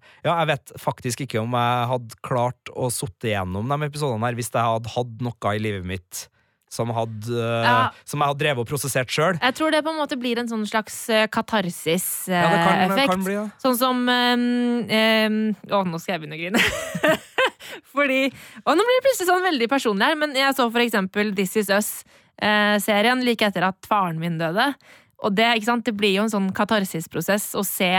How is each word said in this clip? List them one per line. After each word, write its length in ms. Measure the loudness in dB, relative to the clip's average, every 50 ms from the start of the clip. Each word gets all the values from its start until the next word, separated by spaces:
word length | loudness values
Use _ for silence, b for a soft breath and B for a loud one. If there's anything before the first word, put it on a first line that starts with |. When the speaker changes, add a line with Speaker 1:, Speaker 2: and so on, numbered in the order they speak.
| B B B B
Speaker 1:
ja, 160 | -2 -2 0 2
jeg 80 | 2 0
vet 240 | 0 -2 -6 -12 -20 -8
faktisk 420 | -6 -6 -6 -4 -6 -6 -6 -6 -6
ikke 160 | -4 -4 -4
om 100 | -2 -2
jeg 360 | 0 0 2 2 0 0 0 -2
hadde 260 | -2 -4 -6 -10 -14 -14
klart 420 | -8 -4 -2 0 0 -2 -4 _ -14 -12 -6
å 140 | -4 -4 -4
sitte 360 | -4 -6 -8 -10 -10 _ -6 -4
gjennom 340 | -2 -2 -4 -4 -4 -4 -4
de 200 | -2 -2 -2 -4 -6
episodene 340 | -4 -4 -4 -2 -2 -2 -2
her 80 | -2 -2
hvis 160 | -4 -6 -2
jeg 100 | -2 0
hadde 260 | 2 2 0 -2 -4 -4 -4
hatt 260 | -4 -4 -4 -6 -6
noe 320 | -6 -8 -6 -4 -2 -2 -2
i 20 | 0
livet 260 | -2 -4 -4 -4 -6
mitt 440 | -6 -8 -8 -10 _ -14 -14 -14 -16 _ _ _ _ _ _ _ _
som 180 | -6 -6 -4 -2
hadde, 420 | -2 -2 -4 -4 -6 -8 -6 -4
eh, 320 | -4 -2 -2 0 0 0 2
Speaker 2:
Ja. 260 | 2 2 2 2 0 B B B
Speaker 1:
som 160 | -8 -2 0
jeg 80 | 0 0
hadde 100 | 0 0
drevet 200 | 0 0 0 -2
og 80 | -4 -4
prosessert 420 | -4 -4 -4 -2 -2 -2 -2 0
selv. 300 | 0 2 2 2 2 2
Speaker 2:
Jeg 140 | 0 0 0
tror 140 | 0 0 0
det 100 | 2 0
på 60 | 0 -2
en 60 | -2 -4
måte 180 | -4 -4 -4 -4
blir 180 | -2 -2 -2 -2
en 80 | -4
sånn 180 | -4 -4 -4 -4 -2
slags, 400 | -2 -2 -4 -4 -8 -8 -2 2
eh, 180 | 2 2 2
katarsis, 1000 | 2 0 -2 -2 0 0 0 0 -2 -6 -4 -2 0 0 0 0 -4 -6 -6 -4 0
Speaker 1:
Ja, 200 | 2 4 4 4
det 200 | 4 4 4 4
kan, 100 | 4 4
Speaker 2:
eh, 100 | 2 2 2
effekt. 140 | 2 2 2
Speaker 1:
kan 140 | 2 0 -2
bli 100 | -2 -2
det. 160 | -4 -4 -8 -6 -2
Speaker 2:
Sånn 180 | 0 0 2
som, 320 | 2 2 2 2 2 2 2
ehm, 800 | 2 2 4 2 2 2 2 2 2 2 0 0 0 0 0 0
ehm, 680 | 2 4 4 4 4 4 2 2 2 0 0 0 -2 -4 -4 -2
å, 160 | 0 0 0
nå 140 | 0 -4 -4
skal 220 | -4 -6 -6 -6
jeg 80 | -6 -10
begynne 80 | -10
å 20 | -8
grine. 220 | -4 0 0 2
<laughs> 600 | 2 2 0 -4 -6 -8 -4 0 2 2 2 0 -2 -4 -2 0 0 0 -2 B B B B B -18 -4
Fordi, 400 | -2 0 2 2 2 2 0 0 B B B B B -4 B
og 100 | 2 2
nå 60 | 4 4
blir 120 | 4 4 4
det 40 | 4 2
plutselig 200 | 2 2 2 2
sånn 120 | 4 4
veldig 260 | 2 2 0 0 2 2
personlig 360 | 0 0 2 0 2 2 2
her, 80 | 2 2
men 180 | 0 -2 0 0
jeg 200 | 2 2 2 2
så 160 | 2 0 2
for 100 | 2 2
eksempel 540 | 2 2 2 0 -2 0 -2 -2 -2 0 0
This 220 | -2 -2 0 0
Is 140 | 0 0 2
Us, 340 | 2 0 0 -2 -6 -10 b b b b b b b -2
eh, 380 | 0 2 4 4 4 4 2 2
serien 440 | 2 2 2 4 4 2 2 2 2
like 180 | 0 2 2
etter 200 | 0 0 2 0 0
at 140 | 0 -2 _ -4 -2
faren 300 | 0 0 0 0 -2 -4
min 200 | -4 -4 -2 -2
døde. 360 | -2 -2 0 0 0 0 -2 b b b b b b b b -4
Og 120 | -2 0 2
det, 220 | 4 4 4 2 2
ikke 60 | 2
sant, 180 | 0 0 0 0
det 120 | -4 -2
blir 180 | 0 2 2 4
jo 80 | 2
en 80 | 2 0
sånn 220 | 0 0 0 0 0
katarsisprosess 1000 | 0 0 2 2 0 0 -2 -4 -6 -8 -6 -6 -4 0 0 0 0 -2 -4 -4
å 100 | -4 -4
se 240 | -2 -2 0 0 2 2